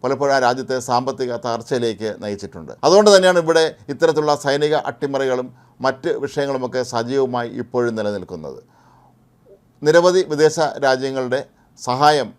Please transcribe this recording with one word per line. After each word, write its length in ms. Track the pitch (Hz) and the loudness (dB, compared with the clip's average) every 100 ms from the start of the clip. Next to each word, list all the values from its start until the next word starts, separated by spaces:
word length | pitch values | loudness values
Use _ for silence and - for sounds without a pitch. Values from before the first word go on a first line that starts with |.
പലപ്പോഴും 320 | 127 123 139 139 | -4 -2 0 2
ആ 40 | |
രാജ്യത്തെ 400 | 127 127 120 131 | 2 -2 -4 -6
സാമ്പത്തിക 560 | 120 123 127 117 127 120 | -2 -2 -2 -6 -6 -6
തകർച്ചയിലേക്ക് 800 | 123 117 117 127 117 98 110 101 | -6 -6 -4 -4 -2 -4 -8 -8
നയിച്ചിട്ടുണ്ട്. 480 | 104 101 98 87 76 - | -8 -10 -12 -16 -18 -2
അതുകൊണ്ട് 260 | 139 190 208 196 | 4 6 8 8
തന്നെയാണ് 240 | 185 175 | 6 2
ഇവിടെ 360 | 160 160 160 - - | 2 2 2 -2 -12
ഇത്തരത്തിലുള്ള 460 | 139 160 151 151 147 | 0 0 2 0 0
സൈനിക 400 | 143 143 151 151 | 0 0 0 0
അട്ടിമറികളും 800 | 143 127 143 139 135 127 123 - _ _ | -2 -6 -6 -2 -2 -2 -4 -14 _ _
മറ്റ് 280 | 131 131 170 | -4 -2 -6
വിഷയങ്ങളുമൊക്കെ 760 | 143 139 - 139 135 127 127 | -4 -4 -4 -4 -4 -4 -4
സജീവമായി 680 | 123 120 120 135 131 123 120 | -4 -4 -2 0 0 -2 -6
ഇപ്പോഴും 460 | 110 113 123 120 110 | -10 -6 -4 -2 -2
നിലനിൽക്കുന്നത്. 680 | 104 101 90 87 76 62 _ _ _ _ _ _ _ _ _ _ _ _ | -4 -6 -10 -14 -14 -16 _ _ _ _ _ _ _ _ _ _ _ _
നിരവധി 400 | 147 165 175 185 | 2 4 4 2
വിദേശ 360 | 180 147 156 156 | 0 2 2 2
രാജ്യങ്ങളുടെ 840 | 151 - 135 131 135 135 123 127 - _ _ _ - | 2 2 2 0 -2 -6 -4 -4 -6 _ _ _ -6
സഹായം 460 | 127 147 151 110 | 2 4 4 -2